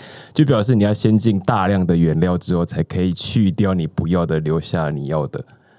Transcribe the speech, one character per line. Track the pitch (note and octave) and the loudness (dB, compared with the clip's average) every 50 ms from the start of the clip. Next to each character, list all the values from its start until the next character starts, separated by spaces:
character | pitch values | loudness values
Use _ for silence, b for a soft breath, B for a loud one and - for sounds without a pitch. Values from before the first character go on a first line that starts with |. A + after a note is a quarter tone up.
| B B B B B B B | B B B B B B B
就 | - D3+ | 2 4
表 | - C#3 G#2+ | 4 4 2
示 | G#2 B2+ B2 | 2 2 4
你 | G#2 | 4
要 | G#2 G#2 | 4 2
先 | G#2 - - A2 A2 | 2 2 2 2 4
进 | G#2 G2+ A2+ G2+ F#2+ | 4 4 2 0 0
大 | - - A#2 G2+ F#2 F#2+ | 0 0 0 0 2 0
量 | G2+ F#2+ F2+ | 0 0 2
的 | E2 E2+ | 2 2
原 | E2+ E2 D#2+ D#2 D#2+ | 2 2 2 2 0
料 | F2+ F2+ F2+ | 0 0 0
之 | E2+ - - F2+ | -2 -2 -2 -2
后， | E2+ F2 | -2 -2
才 | - - D#2+ | -2 -2 -4
可 | D#2+ - - F#2 | -4 -4 -2 -2
以 | F2+ F#2 | -2 -2
去 | E2+ - - - - A#2 G#2 F#2+ | -2 -4 -4 -2 0 2 2 0
掉 | D#2 - G#2 - F#2 | 2 0 0 0 0
你 | F2 D#2+ | 0 -2
不 | D2+ - - E2+ E2 | -2 -4 -4 -2 0
要 | F2+ F2 E2+ | 0 0 0
的， | D#2+ D#2+ D#2 | 0 -2 -2
留 | D#2 D#2 D#2+ E2 | 0 -2 -2 -2
下 | - - - E2 D#2 D2 | -2 -4 -4 -2 -2 -2
你 | D2 C#2 C#2 | -4 -6 -6
要 | C2+ D#2 D2+ C#2+ | -4 -4 -4 -4
的。 | - - - - b b b b b b | -4 -8 -12 -12 b b b b b b